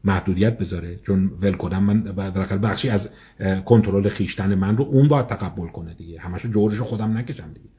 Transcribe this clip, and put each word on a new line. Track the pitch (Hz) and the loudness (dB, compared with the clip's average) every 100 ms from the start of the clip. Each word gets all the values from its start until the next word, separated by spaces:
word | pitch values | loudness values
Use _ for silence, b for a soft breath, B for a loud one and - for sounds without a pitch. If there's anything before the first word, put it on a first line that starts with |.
محدودیت | 98 92 98 90 107 117 | 2 0 0 2 2 2
بذاره؟ | 90 87 85 90 | -6 -6 -8 -10
چون | - 95 95 | 0 2 2
ول | 85 98 | 0 -2
کنم | 92 85 92 | 0 -4 0
من | 101 107 | 2 2
بالاخره | 110 95 98 92 92 98 | 0 -6 -4 -4 -2 0
بخشی | 104 98 131 | 0 0 0
از، | 104 - B B B | 0 -2 B B B
اه، | 98 95 | -2 -2
کنترل | 95 117 104 98 98 | 4 6 6 2 0
خویشتن | - 98 - 98 | 0 -4 -2 0
من | 95 98 110 | 2 2 0
رو | |
اون | 135 135 147 | 4 6 6
باید | 147 117 | 4 0
تقبل | 98 90 - 85 | -4 -6 -6 -10
کنه | - 82 | -10 -14
دیگه. | 82 82 80 | -14 -16 -14
همشو | 90 90 120 | -10 -8 -2
جورشو | 107 107 107 | 2 2 0
خودم | 120 107 107 110 | -4 -2 -2 -2
نکشم | 117 - 78 | -4 -10 -14
دیگه. | - - | -18 -20